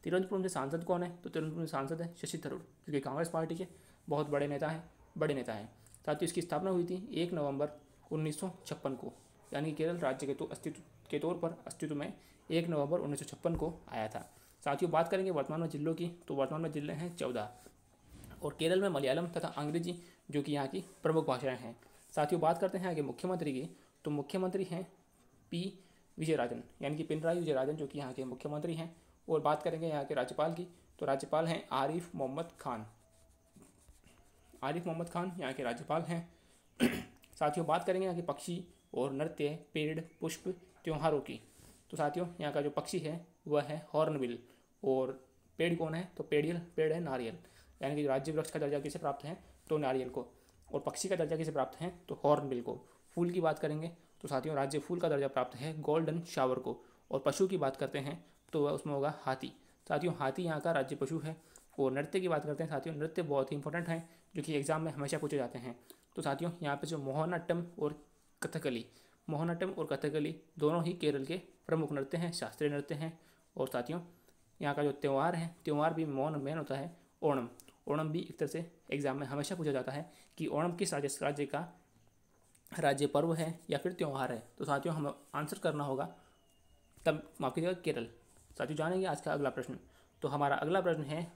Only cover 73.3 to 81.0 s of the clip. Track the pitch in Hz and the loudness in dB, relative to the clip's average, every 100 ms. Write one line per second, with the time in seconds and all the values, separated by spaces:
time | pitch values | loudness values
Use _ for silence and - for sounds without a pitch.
73.3 | _ _ - 165 127 123 170 170 - - | _ _ -4 0 0 0 -4 -6 -18 -20
74.3 | _ _ _ 147 143 147 139 143 135 160 | _ _ _ 0 2 2 2 2 4 4
75.3 | 165 165 - - 147 156 160 160 135 147 | 2 -2 -4 0 4 4 2 0 0 0
76.3 | 151 135 160 143 139 165 170 _ _ 160 | 0 -2 -2 -2 -4 -4 -10 _ _ 2
77.3 | 135 120 - - - - 147 156 160 - | 4 0 -8 -20 -16 -2 0 2 -2 -4
78.3 | - 143 165 170 - - 143 139 131 139 | -2 -2 -2 -6 -12 -4 0 0 0 -2
79.3 | 143 143 180 151 135 127 143 165 - - | -2 -2 0 0 0 0 -6 -8 -14 -20
80.3 | - 160 143 170 170 190 143 | -6 -2 2 0 0 0 0